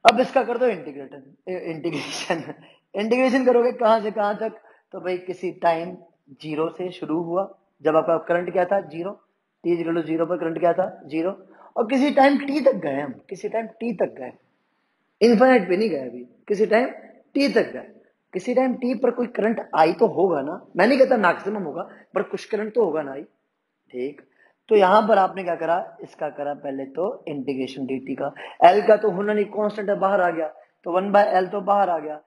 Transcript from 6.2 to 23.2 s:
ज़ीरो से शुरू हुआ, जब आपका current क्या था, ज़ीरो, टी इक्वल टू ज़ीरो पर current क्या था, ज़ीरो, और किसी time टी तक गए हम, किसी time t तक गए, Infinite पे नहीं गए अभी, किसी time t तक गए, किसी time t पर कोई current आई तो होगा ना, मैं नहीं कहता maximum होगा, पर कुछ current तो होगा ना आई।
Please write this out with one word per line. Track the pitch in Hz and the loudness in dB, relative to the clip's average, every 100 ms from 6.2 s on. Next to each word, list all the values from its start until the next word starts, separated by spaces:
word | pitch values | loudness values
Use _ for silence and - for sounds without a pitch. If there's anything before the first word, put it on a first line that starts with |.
| _ 135 | _ -16
ज़ीरो | 156 151 165 | -8 -4 -4
से | 165 180 | -4 -10
शुरू | 175 151 156 | -10 -6 -4
हुआ, | 170 175 190 - _ _ | -2 -4 -4 -10 _ _
जब | 147 156 | 2 2
आपका | 156 165 - | 2 -2 0
current | 175 180 | -2 0
क्या | 185 175 | -2 0
था, | 196 | 0
ज़ीरो, | 156 160 180 208 _ _ _ _ | -2 -10 -10 -12 _ _ _ _
टी | 170 | -2
इक्वल | 170 165 165 | -2 0 -2
टू | |
ज़ीरो | 151 160 165 | -2 -2 -2
पर | 175 | -2
current | 165 165 | -4 0
क्या | 170 | 0
था, | 170 190 - 147 | 2 -2 -6 -8
ज़ीरो, | 156 170 202 - - - - | -4 -4 -6 -18 -20 -12 -4
और | 226 | 0
किसी | 262 285 | 2 2
time | 277 269 277 | 4 4 4
टी | 277 285 | -2 0
तक | 262 208 | 0 0
गए | 156 139 | -4 -6
हम, | 143 - _ | -6 -12 _
किसी | 185 208 | -12 -6
time | 220 226 - | -6 -8 -8
t | 233 180 | -8 -2
तक | 190 - | -4 -4
गए, | 123 - _ _ _ _ _ _ _ _ | -16 -16 _ _ _ _ _ _ _ _
Infinite | 226 214 262 254 180 | 4 6 8 6 4
पे | 180 | 0
नहीं | 220 | 0
गए | 151 131 | -2 -8
अभी, | 123 123 _ - | -12 -18 _ -6
किसी | 202 208 | 0 4
time | 214 254 - - - _ | 2 2 -8 -20 -20 _
t | 277 277 | 0 2
तक | 208 170 | 2 0
गए, | 123 - - _ _ _ | -6 -16 -20 _ _ _
किसी | 185 247 | -8 -2
time | 254 262 226 | 0 0 -2
t | 240 247 | -4 0
पर | 247 | -2
कोई | 240 240 | -2 -6
current | - 208 226 - 160 | -2 -2 -2 -2 2
आई | 160 | 2
तो | 170 214 | 4 0
होगा | 147 190 151 | 2 0 0
ना, | 139 180 - - | -4 -10 -8 0
मैं | 214 | 2
नहीं | 269 | 6
कहता | 262 247 | 4 6
maximum | 175 165 196 214 | 2 0 -4 -6
होगा, | 165 165 202 - _ | -8 -8 -12 -16 _
पर | 190 202 | -6 -4
कुछ | 196 - | -8 -8
current | 208 214 240 | -6 -4 0
तो | 202 | 0
होगा | 151 | 0
ना | 143 | -6
आई। | 135 | -10